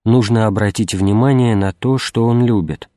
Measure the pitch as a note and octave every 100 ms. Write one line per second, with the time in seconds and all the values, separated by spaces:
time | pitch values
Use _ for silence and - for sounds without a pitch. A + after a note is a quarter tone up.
0 | A2 B2 G#2+ A2+ A2 G2+ G#2 G2 G#2 F#2+
1 | G2 G#2 C3 C3 A#2+ G#2 G2 F#2 B2 C3
2 | - - A#2 A#2+ A#2+ G#2+ D#2+ D2 -